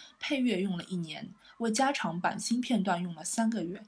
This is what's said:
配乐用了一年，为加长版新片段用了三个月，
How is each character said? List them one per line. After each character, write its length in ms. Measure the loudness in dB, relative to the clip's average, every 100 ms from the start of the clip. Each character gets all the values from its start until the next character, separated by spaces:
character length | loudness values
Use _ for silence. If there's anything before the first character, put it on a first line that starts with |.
| -20 -12
配 220 | -2 2
乐 200 | 2 2
用 160 | 0 -2
了 60 | -4
一 100 | -4
年， 360 | -4 -8 -12 -16 -20 -4
为 120 | 0
加 220 | 4 2
长 280 | 2 -2 0
版 160 | 0 -2
新 200 | 0 0
片 220 | 2 2
段 180 | 4 0
用 140 | -2
了 100 | -6
三 240 | -4 0 2
个 140 | 2
月， 240 | -2 -6